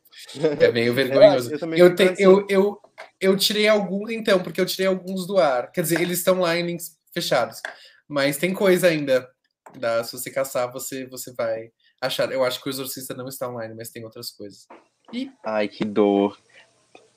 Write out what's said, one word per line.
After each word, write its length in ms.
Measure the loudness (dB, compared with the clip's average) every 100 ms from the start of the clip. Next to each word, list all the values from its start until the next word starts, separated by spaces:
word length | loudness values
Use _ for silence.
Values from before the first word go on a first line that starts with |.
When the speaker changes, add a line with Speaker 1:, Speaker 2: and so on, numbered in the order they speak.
| _ -20 -18 -4 -2 4
Speaker 1:
É 120 | 4
meio 200 | 4 0
Speaker 2:
<laughs> 0 |
Eu 0 | 0
Speaker 1:
vergonhoso. 500 | 0 8 8 8 0
Speaker 2:
acho, 60 |
eu 40 | -6
também 220 | -4 6
Speaker 1:
Eu 100 | 6
Speaker 2:
fico 60 | 8
Speaker 1:
te-, 160 | 2
Speaker 2:
assim. 100 | 4
Speaker 1:
eu, 240 | 6 6 4
eu, 320 | 2 2 -2 _ -20 -20 _
eu 160 | 0 0
tirei 320 | 0 0 2
algum, 420 | 2 0 -6 -6
então, 320 | -6 0 0
porque 180 | 0 -4
eu 60 | -4
tirei 200 | -2 -2
alguns 400 | -2 -6 -10 -2
do 120 | 2
ar. 320 | 2 0 -4
Quer 100 | -4
dizer, 180 | -2 -2
eles 180 | -2 -2
estão 220 | 0 0
lá 160 | 0 0
em 100 | -4
links 320 | -8 -12 -18 _
fechados. 460 | -8 -2 0 -2 -6 -16 -18 -20 _ _
Mas 300 | -2 -2 0
tem 160 | -4
coisa 360 | 0 4 4 4
ainda. 400 | 2 0 0 -2 _ _ _ -20 -6
Da, 240 | -2 -2
se 100 | -4
você 180 | -10 -8
caçar, 400 | -6 -4 -4 -6
você, 340 | -8 -10 -10 -12
você 260 | -14 -14
vai 360 | -8 -6 -6 -10 _ _ _
achar. 300 | -6 -2 -2
Eu 100 | 0
acho 200 | -2 -2
que 60 | -8
o 20 |
Exorcista 440 | -8 -8 -10 -12
não 140 | -12 -12
está 200 | -10 -10
online, 260 | -8 -12 -12
mas 140 | -16
tem 120 | -16
outras 260 | -16 -14 -16
coisas. 360 | -14 -18 -18 -20 -20 _ _ -14
Ih. 180 | -12 -12 -10
Speaker 2:
Ai, 240 | -6 -4 -4
que 160 | -4
dor. 540 | -4 2 4 4 2 -2 _ -20 _ _ _ -20 _